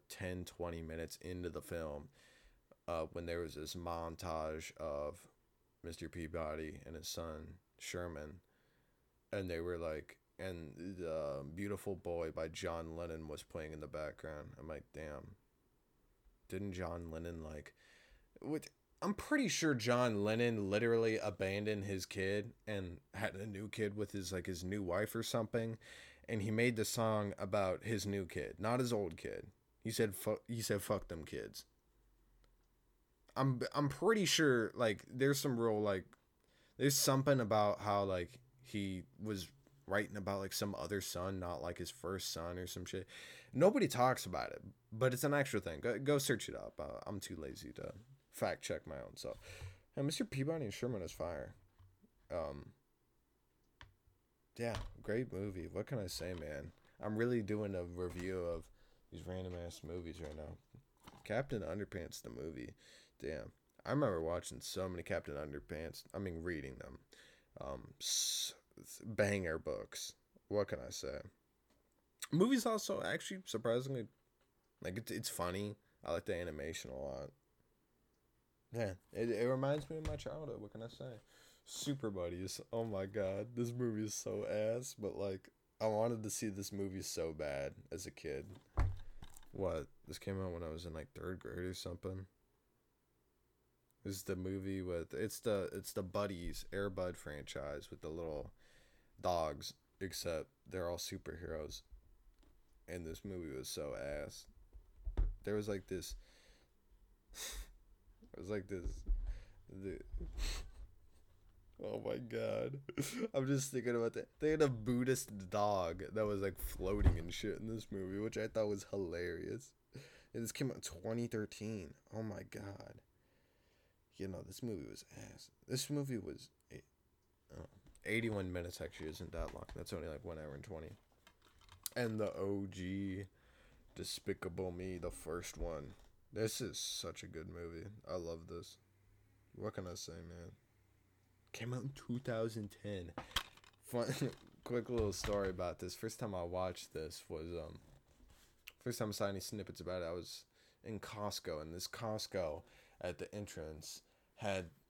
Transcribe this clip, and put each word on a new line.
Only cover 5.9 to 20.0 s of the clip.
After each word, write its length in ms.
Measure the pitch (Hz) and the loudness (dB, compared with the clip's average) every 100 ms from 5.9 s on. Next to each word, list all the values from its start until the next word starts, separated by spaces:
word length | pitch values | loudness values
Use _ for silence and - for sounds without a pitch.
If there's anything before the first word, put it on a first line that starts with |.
| 82 80 | -8 -8
Peabody 680 | 87 80 82 78 78 78 - - | -6 -4 -2 -2 -2 -4 -6 -10
and 100 | 80 | -8
his 120 | 80 | -6
son, 460 | - 82 78 80 85 _ _ | -4 -4 -6 -8 -14 _ _
Sherman, 640 | - 90 87 76 76 90 - _ _ _ _ _ _ _ _ | -6 -4 -4 -4 -8 -10 -18 _ _ _ _ _ _ _ _
and 180 | 104 95 | -2 0
they 120 | 82 | 0
were, 160 | 85 87 | 0 0
like, 400 | 82 78 - - _ - | 0 -2 -6 -18 _ -8
and 340 | 95 87 78 50 87 92 | -6 -4 -8 -8 -8 -4
the 460 | 85 80 73 69 71 82 | -2 0 0 -2 -4 -2
Beautiful 400 | 101 98 - 90 | -2 0 -2 -2
Boy 360 | 87 85 80 | 0 0 0
by 160 | 80 80 | 0 -2
John 480 | 82 92 85 82 82 | 0 -2 0 -2 -4
Lennon 300 | 85 80 78 | -4 -4 -6
was 160 | 73 | -8
playing 300 | - 85 78 | -6 -6 -6
in 60 | 78 | -6
the 80 | 73 | -6
background. 680 | 76 76 - 80 76 - - | -4 -4 -6 -8 -6 -8 -10
I'm 80 | 78 | -8
like, 160 | 76 - | -8 -8
"Damn. 420 | 73 78 71 - 95 _ _ _ _ _ _ _ _ - _ _ | -10 -8 -8 -10 -18 _ _ _ _ _ _ _ _ -20 _ _
Didn't 240 | 92 101 | -4 -2
John 380 | 90 87 85 85 | -2 -2 -2 -4
Lennon, 320 | 80 85 85 | -4 -4 -4
like," 300 | 78 76 71 - - - - - _ - | -6 -8 -10 -18 -20 -20 -20 -20 _ -12
what, 260 | 117 156 - - _ _ | -4 -4 -4 -16 _ _
I'm 120 | 180 | 0
pretty 340 | 202 - 294 233 | 0 4 4 4
sure 260 | - 160 127 | 4 6 6
John 480 | 110 120 | 6 6